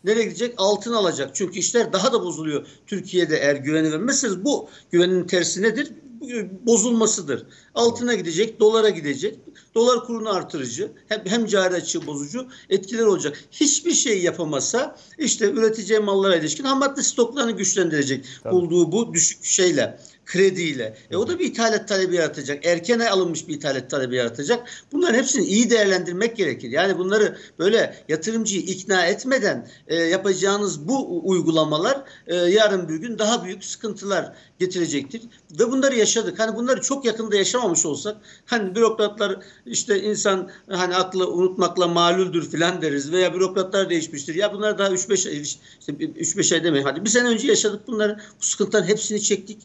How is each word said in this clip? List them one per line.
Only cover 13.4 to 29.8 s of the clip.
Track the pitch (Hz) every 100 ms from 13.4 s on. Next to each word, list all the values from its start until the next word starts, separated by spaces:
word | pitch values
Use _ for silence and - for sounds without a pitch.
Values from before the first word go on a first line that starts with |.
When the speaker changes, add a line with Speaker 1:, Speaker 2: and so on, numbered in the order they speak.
| -
Speaker 1:
Hiçbir | - - - 339
şey | 294 - 202
yapamasa | 175 165 160 143 - 233 294 - - -
işte | 277 - 208
üreteceği | - 220 220 190 214
mallara | 208 196 196 175
ilişkin | 151 -
ham | 269 269
madde | 277 269
stoklarını | - - 233 269 233
güçlendirecek | 190 190 202 175 151 135 131 - -
Speaker 2:
Tabii. | 113
Speaker 1:
bulduğu | 180 175 175 160
bu | 190 233
düşük | 165 - - -
şeyle, | - 180 147 107 - - - -
krediyle. | 180 196 185 165 131 110 113 -
E, | 170
o | 240
da | 359
bir | 320
ithalat | - 226 214 214
talebi | 196 185 175
yaratacak. | 156 147 139 143 165
Erkene | 170 165 240 233
alınmış | 196 175 151 -
bir |
ithalat | 147 151 135 127
talebi | 147 127 127
yaratacak. | 117 117 143 233 - - _
Bunların | 294 359 226
hepsini | - 262 156
iyi | 196 233
değerlendirmek | 226 202 185 175 180 226 226
gerekir. | 180 120 120
Yani | 135 196 170
bunları | 185 208 202 - - -
böyle | 175 226 147 - -
yatırımcıyı | 160 185 226 220 190
ikna | 156 190 - 185 170
etmeden, | 202 262 247 196 127 - -